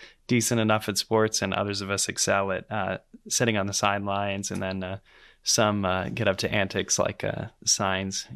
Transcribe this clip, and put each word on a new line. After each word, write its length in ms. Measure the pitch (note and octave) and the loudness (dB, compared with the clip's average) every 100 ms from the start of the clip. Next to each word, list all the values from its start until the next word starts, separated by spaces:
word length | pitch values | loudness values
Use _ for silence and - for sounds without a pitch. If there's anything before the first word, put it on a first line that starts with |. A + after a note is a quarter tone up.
| - - - | -20 -20 0
decent 340 | B2 A2+ A#2 | 2 4 2
enough 280 | A2 G#2+ - | 2 2 0
at 100 | G2 | -4
sports 440 | - A2+ A2 - | 0 2 2 0
and 100 | G2 | -2
others 280 | F#2+ G2+ G2 | 0 -2 -4
of 100 | G2 | -4
us 180 | G2 - | -2 -2
excel 440 | F2+ - G2 G2 | -2 2 2 2
at, 180 | F#2 - | -2 -4
uh, 280 | G#2+ F#2+ F#2+ - - - | -4 -4 -4 -10 -20 -6
sitting 280 | - A#2+ G#2+ | 0 2 2
on 100 | G2 | 0
the 60 | |
sidelines. 800 | G2 G#2 G2+ G2+ G2 G2+ G2 F#2+ | 0 0 0 -2 -2 -2 -4 -4
And 120 | F#2+ | -4
then, 220 | F#2+ F#2+ | -4 -4
uh, 140 | F#2 G2 - - - _ | -6 -8 -12 -20 -20 _
some, 420 | - - G#2+ G#2 | 0 2 4 4
uh, 260 | F#2+ F#2 F2+ | 2 0 0
get 180 | A2+ G2+ | 0 2
up 80 | F#2 | 2
to 140 | - | 0
antics 460 | G#2+ F#2+ G2+ F2+ - | 0 0 -2 0 2
like, 260 | - - | 0 0
uh, 220 | G#2 - - - | -4 -4 -8 -6
signs, 640 | - - G2 F#2+ F#2+ G2 - | -2 0 2 0 -2 -6 -8